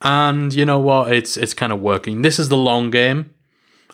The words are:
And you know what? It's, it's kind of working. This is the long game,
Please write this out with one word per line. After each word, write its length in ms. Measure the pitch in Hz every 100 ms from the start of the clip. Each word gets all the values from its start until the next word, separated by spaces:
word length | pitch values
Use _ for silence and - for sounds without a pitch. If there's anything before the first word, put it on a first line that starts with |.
And 540 | 139 143 147 143 143
you 100 | 139
know 140 | 143 139
what? 340 | 135 135 120
It's, 240 | 120 117 110
it's 180 | 113
kind 180 | - 120
of 80 | 101
working. 420 | 101 95 113 107
This 160 | 151 151
is 100 | 143
the 80 | 135
long 340 | 127 117 120
game, 400 | 120 123 143 151 _ _ _ _ _ _